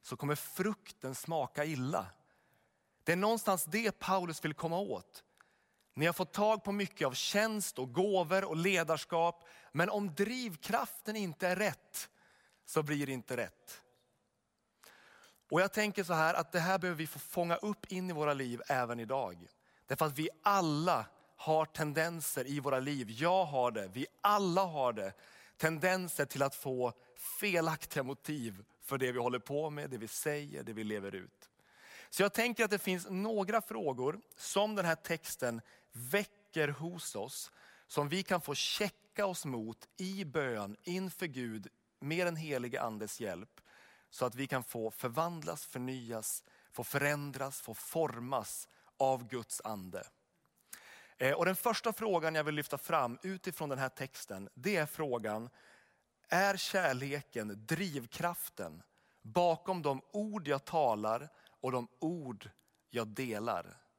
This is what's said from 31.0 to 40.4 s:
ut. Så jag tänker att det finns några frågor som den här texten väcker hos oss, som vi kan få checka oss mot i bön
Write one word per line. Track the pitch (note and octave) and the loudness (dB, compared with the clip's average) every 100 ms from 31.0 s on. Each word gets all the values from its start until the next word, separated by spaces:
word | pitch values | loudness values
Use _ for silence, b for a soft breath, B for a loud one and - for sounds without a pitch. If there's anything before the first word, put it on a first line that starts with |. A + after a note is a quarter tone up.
| G2 | -4
ut. | G2 F#2 _ - _ B B B B B | -8 -12 _ -20 _ B B B B B
Så | - | 2
jag | G3+ | 2
tänker | - A#3+ A3+ | 4 2 4
att | A3 | 2
det | G3+ | 2
finns | - F#3 F3+ | 2 -2 -2
några | F#3+ G#3 G#3+ F#3+ G#3+ | -2 0 0 2 0
frågor | - A3 E3 B2 B2+ F#3 - - | 0 -2 -2 0 0 -2 -10 -12
som | - - G#3 | 0 2 4
den | G#3 | 4
här | F3 | 2
texten | D#3+ - E3 - - B2 A#2 - b b | 2 0 -4 -4 -2 -2 -2 -8 b b
väcker | - B2 F#3+ G3+ _ _ - D3 | -12 0 0 0 _ _ 0 0
hos | D3 E3 F3 - | 0 -6 -6 -8
oss, | - A2 - - B B B B | -6 -6 -8 -12 B B B B
som | - C#3+ | -2 0
vi | F3 | 0
kan | F#3 F3+ | 0 0
få | - | 0
checka | C#3+ - - G#3 - _ - G3+ | -2 -2 0 -2 -2 _ -2 -2
oss | F3 | 0
mot | D3+ B2 A2 A2+ - - | -4 -4 -4 -8 -14 -8
i | F#3 G3 | -6 -4
bön | E3+ C3+ | -4 -2